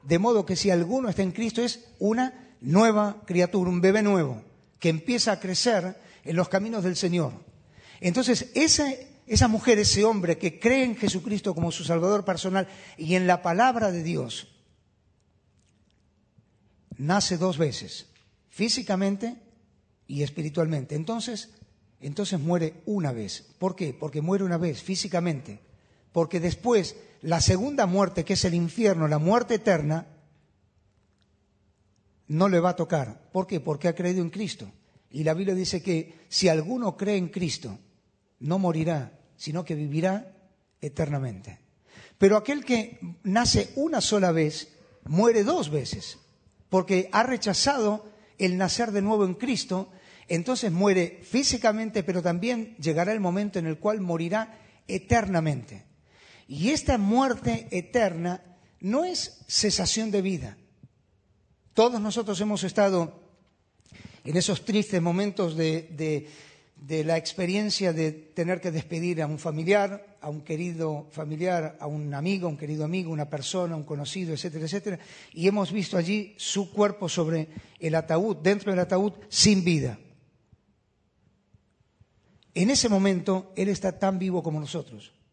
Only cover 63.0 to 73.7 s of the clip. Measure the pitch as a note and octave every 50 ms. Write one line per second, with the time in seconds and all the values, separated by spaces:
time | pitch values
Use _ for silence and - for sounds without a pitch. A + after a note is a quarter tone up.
63 | E3 D#3 - - - _ _ _ _ _ _ _ _ _ _ _ _ _ - -
64 | - - - - _ - D3+ F3+ F3 - F#3+ - - - G3 G#3+ G3+ - G3+ F3+
65 | E3 E3+ E3+ F#3 G3+ G#3 G3 A3 F#3+ E3 D#3 D#3+ E3 D#3+ D#3+ E3 D#3+ - E3+ C#3+
66 | D#3+ D#3 D3+ C#3+ D3 - - - - - - _ _ _ _ - C#3+ C3+ D#3+ D#3+
67 | D3+ D#3+ E3 E3 D#3+ - - - F#3 F3 F#3 G#3 G#3+ G#3 G3+ - G3 F3+ D#3+ D#3+
68 | D#3+ D#3 D3+ D#3 - - _ - E3 F3 F#3 F3+ - F3+ D#3 D#3+ - - E3+ E3
69 | E3+ F3+ F3 D#3+ D#3 D3 D#3 D3 - E3+ D3+ D#3 D#3+ E3+ G3+ G#3 G3+ G3 G3 G3+
70 | - - - _ - D3+ D3 D3+ D3 - D#3+ D#3 F3 F3+ E3+ D#3+ D#3+ D#3 D3+ D3
71 | D3 - - D#3 D#3 D3 D#3 D3+ F3 F#3 F3+ E3+ D#3 D#3 - - - D3+ D3+ D3+
72 | D3+ D3 C#3+ C#3 D3+ F#3 G3+ F#3+ F3 E3+ D3 C#3+ D#3 D3 D#3 D3+ D3+ D3+ F3 F#3+
73 | F3+ D#3+ D#3+ D3+ D3 D3 D#3 C#3+ B2+ - - F#3 F3+ E3+